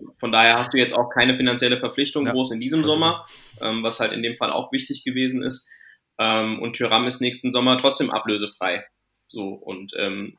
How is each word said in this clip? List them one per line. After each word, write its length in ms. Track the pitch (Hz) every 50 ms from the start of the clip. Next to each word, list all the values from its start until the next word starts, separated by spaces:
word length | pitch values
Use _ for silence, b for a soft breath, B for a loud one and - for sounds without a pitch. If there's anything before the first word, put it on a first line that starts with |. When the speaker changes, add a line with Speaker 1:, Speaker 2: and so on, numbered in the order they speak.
| - - - -
Speaker 1:
von 140 | - 117
daher 260 | 113 110 113 117 117 120
hast 160 | 123 - -
du 60 | 131
jetzt 160 | 123 117 -
auch 140 | 120 120 -
keine 280 | - 127 120 131 127 127
finanzielle 400 | 127 123 120 120 127 123 123 123
Verpflichtung 480 | - 117 - - 143 139 - 151 139
Speaker 2:
Ja, 60 | 120
Speaker 1:
groß 220 | 120 127 131 127 120
in 60 | 113
diesem 220 | 120 131 156 160
Speaker 2:
das 60 | 151 151
ist 60 | 156
Speaker 1:
Sommer, 300 | 160 165 165 175 - B B B B B B B -
Speaker 2:
wahr. 100 | - 110
Speaker 1:
ähm, 140 | 110 113 113
was 160 | 113 113 -
halt 140 | 117 110 -
in 100 | 113 117
dem 120 | 117 120
Fall 160 | - 123 -
auch 200 | - 127 127 -
wichtig 320 | - 131 131 - 139 - -
gewesen 400 | 135 127 131 131 127 127 123 -
ist, 260 | 131 131 - B B B B B B B B B _ _ -
ähm, 420 | 110 110 110 110 110 110 110 -
und 160 | 117 117 117
Thuram 300 | - 123 110 113 117 123
ist 160 | 123 123 -
nächsten 300 | 127 123 123 - - 127
Sommer 260 | 127 123 123 127 127 127
trotzdem 320 | - 135 127 - 147 120
ablösefrei, 760 | - - - 113 107 104 104 104 - - 90 92 90 98 - - _ _ _ _ _ _ _ -
so, 200 | - 117 101 98
und, 460 | 98 - - - 98 92 98 98 90 -
ähm, 400 | 101 98 98 98 101 - -